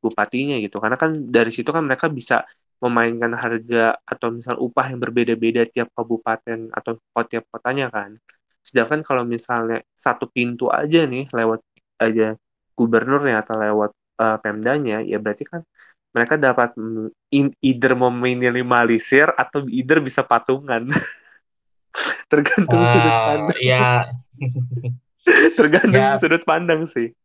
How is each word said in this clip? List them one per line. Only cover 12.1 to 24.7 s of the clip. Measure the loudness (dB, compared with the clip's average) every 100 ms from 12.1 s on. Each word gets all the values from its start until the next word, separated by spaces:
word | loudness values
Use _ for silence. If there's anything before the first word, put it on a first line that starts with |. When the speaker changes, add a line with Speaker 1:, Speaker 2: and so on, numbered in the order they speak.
| 0 -2 -2 _ _ _
Speaker 1:
gubernurnya | -2 2 2 2 0 2 -2
atau | -2 -4
lewat, | -2 0 -2 _ _ _
eh, | -2 0
pemdanya, | -4 -4 -2 -2 -2 -4
ya | -4 -4
berarti | -4 -6
kan | -8 -12 -14 _ -20 _ _
mereka | -2 0
dapat, | 2 2 2 0
mm, | -2 -8 -6 -8 -10 _
in-, | 2 2 0
either | 0 2 2
meminimalisir | 2 2 0 -2 0 0 0 0 2 4 2 4 4 4
atau | 2 -2 -4 -4
either | -4 2 2
bisa | 2 -4 0
patungan. | 0 0 -4 -2 -6 -2
<laughs> | -4 -4 -16 _ _ _ _ _ _ _ -8 -6 -6 0
Tergantung | 2 2 0 2 4 6
sudut | 4 4
Speaker 2:
Ah, | 2 2
Speaker 1:
pandang. | 0 -2 -2
Speaker 2:
iya. | 2 2 4 2 0 -8 -16 _
Speaker 1:
<laughs> | -6 -4 -6